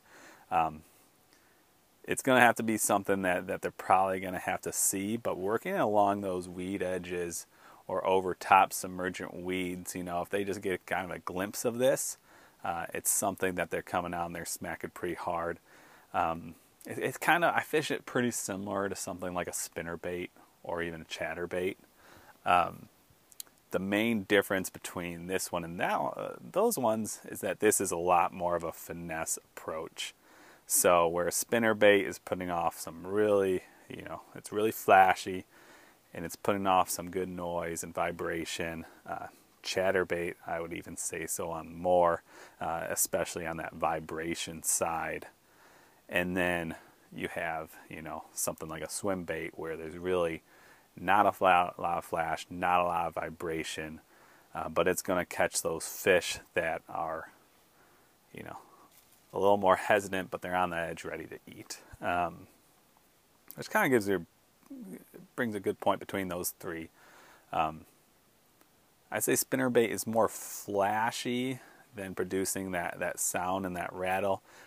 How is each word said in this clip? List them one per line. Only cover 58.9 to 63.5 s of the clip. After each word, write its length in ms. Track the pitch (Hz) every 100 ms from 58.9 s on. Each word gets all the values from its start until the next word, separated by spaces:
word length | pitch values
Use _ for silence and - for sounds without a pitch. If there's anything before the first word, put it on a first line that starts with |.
| - _ _ _
a 60 | 98
little 160 | 98 104
more 220 | 95 92
hesitant, 520 | - 107 98 95 90
but 120 | 85
they're 140 | 92 90
on 160 | 90
the 60 | 85
edge 280 | 82 82 80
ready 200 | 80 80
to 140 | - -
eat. 320 | - - - - -
Um, 460 | 113 87 85 87 92 _ _ _ _ _ _ _ _ _ -